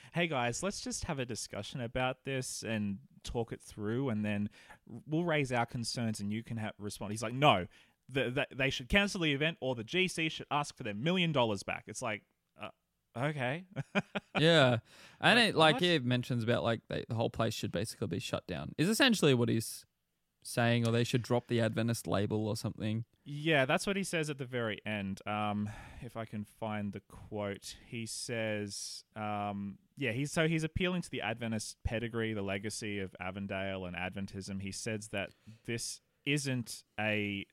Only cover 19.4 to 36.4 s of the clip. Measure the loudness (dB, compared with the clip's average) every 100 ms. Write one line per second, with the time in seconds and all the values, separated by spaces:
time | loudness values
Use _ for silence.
19.4 | 4 2 0 -8 -16 _ _ _ _ _
20.4 | -6 2 4 4 4 4 4 2 2 2
21.4 | 2 2 2 2 0 0 0 0 2 0
22.4 | 0 -2 -4 -4 -2 -2 -4 _ -12 -4
23.4 | 2 4 4 2 0 -2 -2 -2 -2 -4
24.4 | -4 -2 -2 -2 -2 -2 -2 -4 -4 -2
25.4 | 0 0 -2 -6 -14 -14 -12 -10 -8 -8
26.4 | -10 -8 -4 -2 -4 -6 -12 -16 -10 -4
27.4 | -4 -4 -8 -14 -12 -8 -8 -8 -6 -2
28.4 | 0 -2 -4 -6 -10 -12 -14 -8 -4 -2
29.4 | -2 -4 -6 -8 _ -4 -2 0 -2 2
30.4 | 2 2 0 0 0 0 -2 -4 -4 -2
31.4 | -2 -2 -4 -6 -4 -2 -2 0 0 0
32.4 | 0 -2 -2 -4 -4 -4 -4 -6 -6 -6
33.4 | -4 -2 -2 -4 -4 -4 -4 -4 -6 -8
34.4 | -6 -6 -6 -6 -4 -4 -4 -4 -4 -8
35.4 | -20 -16 -6 -6 -6 -10 _ _ -2 0